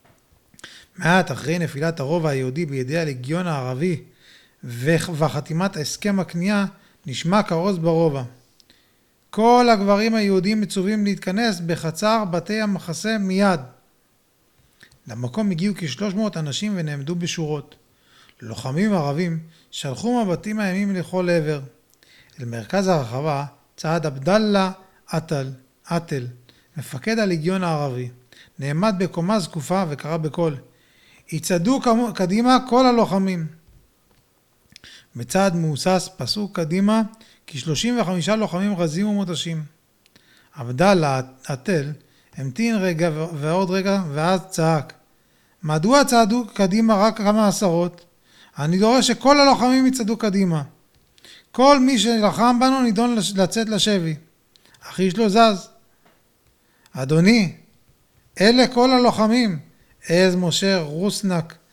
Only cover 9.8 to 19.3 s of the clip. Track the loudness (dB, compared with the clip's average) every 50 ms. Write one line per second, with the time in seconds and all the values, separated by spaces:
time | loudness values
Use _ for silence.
9.8 | 4 2 2 2 2 0 0 2 2 2 2 2 2 0 0 0 -2 -2 -2 -2
10.8 | -2 0 0 0 0 -2 -2 -2 -4 -4 -2 0 0 0 -2 -2 -4 -4 -4 -4
11.8 | -4 -6 -6 -2 0 0 0 0 0 -2 -4 -4 -4 -4 -4 -2 -2 -2 -4 -4
12.8 | -6 -8 -10 -6 -4 -4 -4 -2 -2 -2 0 2 4 2 2 0 -4 -10 -20 _
13.8 | _ _ _ _ _ _ _ _ _ _ _ _ _ _ _ _ _ _ _ _
14.8 | -20 _ _ _ _ -14 -10 -8 -8 -6 -4 -2 -2 -2 -2 0 -2 -2 -2 -4
15.8 | -6 -8 -6 -6 -6 -4 -2 -2 -4 -4 -4 -4 -6 -6 -6 -6 -4 -4 -4 -4
16.8 | -4 -6 -6 -8 -6 -6 -4 -4 -4 -4 -4 -4 -4 -4 -4 -6 -8 -12 -20 _
17.8 | _ _ _ _ _ _ _ _ _ _ _ _ -14 -12 -12 -8 -8 -4 -2 0
18.8 | 0 2 2 0 0 -2 -2 -2 -2 -2